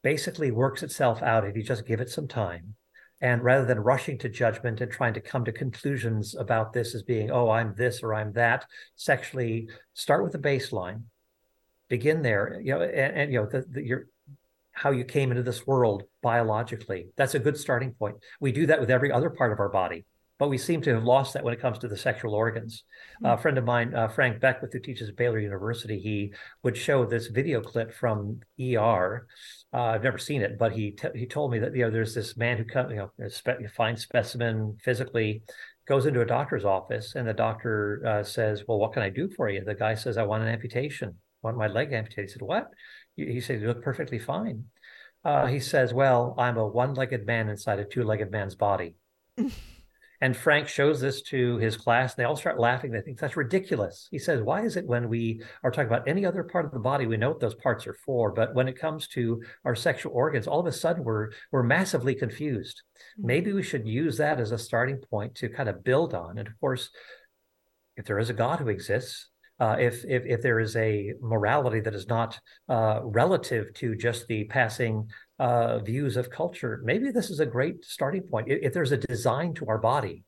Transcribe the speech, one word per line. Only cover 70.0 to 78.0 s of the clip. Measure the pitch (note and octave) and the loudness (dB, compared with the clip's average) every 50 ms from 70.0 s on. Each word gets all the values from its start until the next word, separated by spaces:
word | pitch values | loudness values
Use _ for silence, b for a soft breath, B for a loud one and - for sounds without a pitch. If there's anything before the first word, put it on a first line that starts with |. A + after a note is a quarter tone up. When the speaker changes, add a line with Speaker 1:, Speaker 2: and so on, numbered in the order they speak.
| - | -4
Speaker 1:
if, | - C3+ B2 B2 | -2 -2 -2 2
if | - B2 A2 | 0 -2 2
there | A2+ B2+ A#2 A2+ | 2 2 2 4
is | A2+ G#2 G2 | 2 0 0
a | A#2 A2 A2 G#2+ G#2 G2+ G#2 - - | 2 2 2 2 0 -2 -4 -8 -8
morality | B2 A2+ A2+ G#2+ G2+ G#2+ B2+ D3+ C3+ B2 A2 A2+ | -4 0 0 2 4 4 4 4 2 2 0 0
that | G#2 A2+ G#2 | -2 -2 -4
is | G2+ F#2+ | -4 -4
not, | G#2+ A#2+ A2+ A#2 A2+ A#2 - b b b b b | -2 0 0 0 -2 -6 -16 b b b b b
uh, | - C3+ A2+ A2+ G#2+ G#2+ A2 - | 0 2 2 4 2 2 0 -2
relative | A#2+ G#2 A#2 C3 F3+ F#3+ D#3+ - - C3 A2+ G2+ - - | 0 2 2 4 4 4 0 0 0 -2 -2 -2 -4 -8
to | - C#3 A#2+ A2 | -4 -2 -2 -2
just | G#2+ - A#2+ A2+ A#2 - | 0 0 0 -2 -2 -4
the | - A#2 G#2+ G#2 | -4 -4 -4 -4
passing | - - C3+ A#2+ A2 A2 - B2 A2+ A2 A2 A2 A2 B B B B _ - | 0 2 2 2 2 2 -2 -2 0 0 -2 -4 -6 B B B B _ 0
uh, | C#3 B2 A#2+ A#2+ A#2 A#2 A#2 A2+ | 2 2 4 4 4 2 0 -2
views | G#2+ G#2+ A#2 C3+ D3 C3+ G#2+ | -2 -2 -2 -2 -2 0 -2
of | B2 B2 - | -2 -4 -4
culture, | - - D#3+ F3 - - - A#2+ G#2+ - - | -4 -4 -4 -4 -4 -6 -6 -6 -6 -4 -2
maybe | A2+ D3 A3 B3+ C#4 | 0 0 0 0 0
this | G#3 A#3+ - - | 0 -2 -2 -2
is | F#3 C#3+ | 0 0
a | D#3 | 0
great | B2 A2+ B2 C3+ E3 - - - | 0 2 0 0 0 -2 -8 -12
starting | - - - | -14 -6 -4